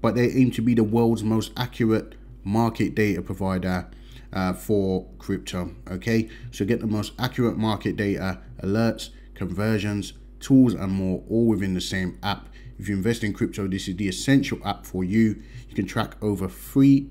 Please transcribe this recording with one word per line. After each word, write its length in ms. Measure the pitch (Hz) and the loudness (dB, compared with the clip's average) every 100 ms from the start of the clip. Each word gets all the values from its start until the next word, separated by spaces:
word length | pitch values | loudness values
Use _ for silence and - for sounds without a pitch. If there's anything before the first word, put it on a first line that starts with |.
but 140 | 117 | 2
they 120 | 110 120 | 2 2
aim 240 | 127 127 | 4 2
to 100 | - | 4
be 120 | 113 | 2
the 100 | 117 | 4
world's 400 | 107 117 117 117 | 4 4 4 2
most 260 | 104 110 104 - | 2 0 -2 -6
accurate 580 | 123 - 113 110 - - - - | -6 0 2 2 0 -16 -20 -12
market 500 | 98 110 117 110 104 | -2 2 2 2 -2
data 260 | - 107 87 | 2 2 0
provider, 680 | 90 95 95 92 90 90 - - - - - | -4 -4 -2 0 0 -2 -4 -14 -18 -20 -10
uh, 200 | 95 92 | -2 -2
for 560 | 92 - 104 95 92 - - | -2 0 2 2 0 -4 -16
crypto, 560 | - 95 - 90 87 - - | -6 -6 -4 -6 -6 -10 -10
okay? 380 | 90 113 113 110 - - | -8 0 2 0 -8 -16
So 120 | - | -4
get 140 | 98 117 | 0 0
the 80 | 110 | 0
most 260 | 107 101 - | -2 -4 -4
accurate 380 | 123 - 120 92 | -6 0 0 2
market 400 | 110 104 110 87 | -2 0 -2 -2
data, 440 | 101 92 95 - - - | -2 0 -2 -6 -10 -8
alerts, 460 | 92 107 113 110 - - - | -2 2 0 -2 -10 -16 -20
conversions, 760 | - 95 85 107 110 104 104 92 - - - | -10 -8 -2 0 0 0 -4 -6 -12 -20 -18
tools, 360 | - 135 127 | 4 6 8
and 180 | 98 95 | 4 -2
more, 320 | 95 92 90 - | 0 0 -2 0
all 180 | 110 117 | 2 4
within 280 | 104 98 | 2 2
the 60 | 90 | -2
same 380 | - 98 92 - | -2 -2 -4 -4
app. 260 | 101 98 - - - - | -6 -6 -8 -18 -18 -12
If 100 | 95 | -4
you 60 | |
invest 300 | 98 98 113 | -2 0 0
in 80 | 107 | -2
crypto, 340 | 98 104 - 98 | -2 -4 -2 -4
this 220 | 95 - | -4 -4
is 80 | 92 | -4
the 120 | 98 | -4
essential 500 | 92 - 135 139 - | -2 4 4 4 -4
app 220 | 101 98 - | -4 -6 -6
for 160 | 92 | -4
you. 400 | 92 107 110 101 - - - | 0 4 4 2 -10 -18 -10
You 60 | |
can 120 | - 95 | -6 -4
track 300 | - 107 - | -2 -4 -4
over 260 | 107 98 92 | -2 -2 -4
three 600 | - - 139 139 139 139 | -8 -2 4 6 6 4